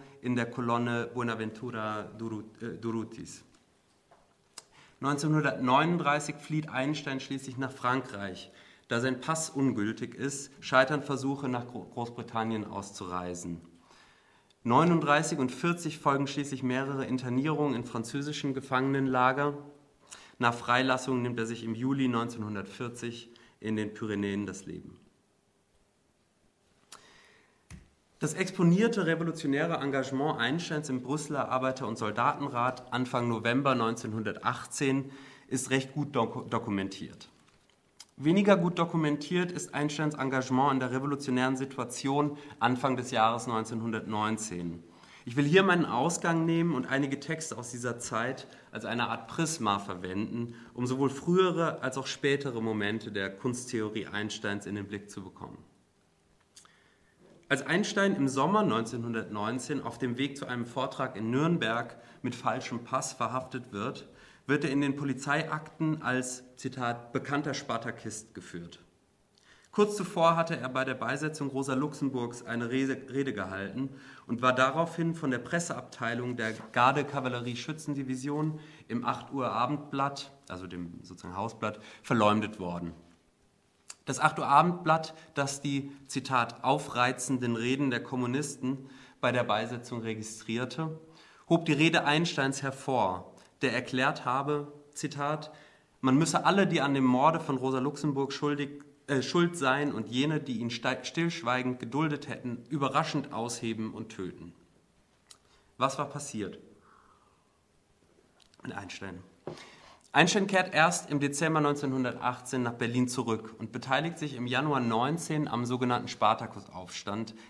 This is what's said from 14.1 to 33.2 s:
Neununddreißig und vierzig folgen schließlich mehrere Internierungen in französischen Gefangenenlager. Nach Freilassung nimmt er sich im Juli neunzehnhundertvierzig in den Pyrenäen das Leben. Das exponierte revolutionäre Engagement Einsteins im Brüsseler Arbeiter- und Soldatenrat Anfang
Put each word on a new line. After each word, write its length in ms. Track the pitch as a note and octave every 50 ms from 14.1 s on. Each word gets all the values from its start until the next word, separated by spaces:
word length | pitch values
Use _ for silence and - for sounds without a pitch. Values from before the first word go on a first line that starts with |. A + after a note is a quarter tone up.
| - _ _ _ _ _ _ _ _ _ _
Neununddreißig 760 | A#2 A#2+ C#3 D#3+ E3+ E3+ E3 D3+ C#3+ D3 D3+ D#3 D3+ F3 D3
und 100 | C3 B2
vierzig 480 | - - - E3+ E3+ E3+ - D#3+ D3+ -
folgen 300 | - D3 C#3 C#3 C#3+ C3+
schließlich 340 | - D3 C#3 C#3+ C#3 B2+
mehrere 440 | B2+ B2 B2+ C3 C3+ C3+ C#3 C3+ C3+
Internierungen 680 | - B2+ B2+ A#2+ B2+ B2 B2+ C#3 D#3 D3+ D3 D3 D3 B2
in 120 | A2+ -
französischen 680 | - - A#2+ A2+ - - C#3 C#3+ D3 D3 - - C#3 C3+
Gefangenenlager. 1000 | C3 C3 - C3 B2+ C3 C3+ C#3 C#3 C3+ C3 C3 B2+ B2 B2+ C3 C#3 C#3+ C#3+ C#3+ C#3+ C#3+ - - - - _ _ _ _ - - - - - - _
Nach 140 | B2+ A#2+ A#2
Freilassung 680 | A#2+ - - A#2+ B2+ C3 C3 B2+ B2 - C#3 C3 B2
nimmt 180 | A#2+ B2 A#2 A#2
er 60 | A2+
sich 180 | A2+ A#2 A2 A2+
im 100 | A2+ A2+
Juli 360 | A2+ B2 C3 C#3 C3+ C3 B2+
neunzehnhundertvierzig 1200 | A#2+ A#2 A#2 A#2 - A#2 G#2+ G#2 G#2 G2+ F#2+ - - - B2+ A#2+ A#2+ - - A#2+ A#2 A#2+ - - - - - - _ _
in 160 | - G#2+ A2 G#2+
den 160 | G#2+ G#2+ G#2+
Pyrenäen 520 | - A#2 G#2+ G#2 G2 G2+ G2+ G2 G2+ G#2
das 200 | F#2+ F#2 - -
Leben. 340 | - E2 D#2+ - - - - - - _ _ _ _ _ _ _ _ _ _ _ _ _ _ _ _ _ _ _ _ _ _ _ _ _ _ _ _ _ _ _ _ _ _ _ _ - - - - - - - - - _ _ _ _ _ _ _ - - - _ _ _ _ _ _ _
Das 140 | - D3 D3+
exponierte 720 | F3 F#3+ F3+ - - F3+ E3+ F3 F#3 A3+ A3+ A3 G#3 F3
revolutionäre 680 | D#3+ E3 D#3+ E3+ E3 D#3+ - - C#3+ C3+ C#3+ D#3+ E3+ E3 C3
Engagement 600 | C3+ C#3 C3+ C3+ B2+ - C3+ C3 C#3+ D#3+ - -
Einsteins 520 | A#2 A#2+ C#3+ E3+ E3+ - D#3+ D3+ D3+ -
im 120 | C3 B2+
Brüsseler 460 | B2 B2 C#3+ D3+ D3+ - D3+ C#3 A#2+ -
Arbeiter- 400 | A#2+ C3 B2+ C3 C3 C3 C#3 G#2+
und 100 | A2 G#2+
Soldatenrat 920 | A2+ G#2+ G#2 A#2 A#2+ C#3 D3 C#3+ C#3+ C3+ A#2+ A#2+ A#2+ B2+ B2+ - - -
Anfang 380 | - B2 B2 B2 - B2+